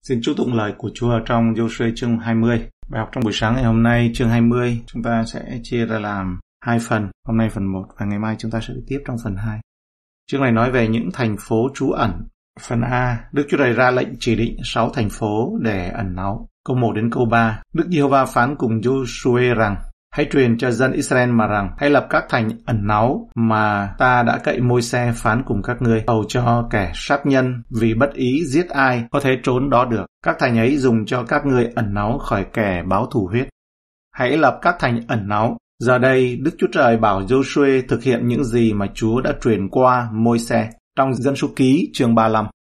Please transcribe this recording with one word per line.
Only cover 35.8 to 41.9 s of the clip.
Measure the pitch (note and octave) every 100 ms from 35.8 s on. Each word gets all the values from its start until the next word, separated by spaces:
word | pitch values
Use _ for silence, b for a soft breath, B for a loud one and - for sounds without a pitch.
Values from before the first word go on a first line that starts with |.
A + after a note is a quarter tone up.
| A#2+ B2
đây, | C3 C3 B2+ A#2+
Đức | C#3 -
Chúa | F#3
Trời | F3 B2+ A2+
bảo | A2 F#2+
Giô-suê | G2 B2+ C3+ - C#3+ C3+ B2
thực | B2+
hiện | C3 A#2 A#2+
những | A#2+
gì | C3 A#2+ A2+
mà | G#2 G2
Chúa | - A2 A#2
đã | B2+ C#3+
truyền | C3 G#2 G2
qua | B2+ B2+ B2 A#2+
Môi-se. | A2 A#2 A#2 A#2 A#2 A2 - _ -
Trong | C3+
Dân | A#2 B2 C3+
Số | C#3+ -
Ký | C3 C#3+ -